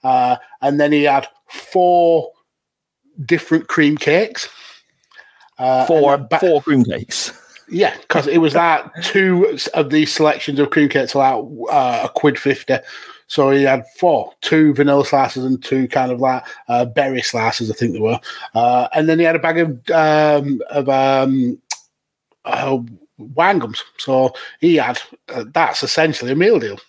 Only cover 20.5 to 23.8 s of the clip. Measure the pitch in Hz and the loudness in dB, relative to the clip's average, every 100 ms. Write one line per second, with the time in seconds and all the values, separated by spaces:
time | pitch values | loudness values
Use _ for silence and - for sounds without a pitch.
20.5 | 127 - 147 135 135 135 135 131 135 123 | -4 -2 -2 0 2 2 2 2 0 0
21.5 | - _ - _ _ _ _ _ _ - | -4 _ -14 _ _ _ _ _ _ -8
22.5 | - 143 135 117 101 _ _ 113 131 175 | -4 -2 -4 -6 -18 _ _ -10 0 0
23.5 | 196 110 110 | 0 -4 -12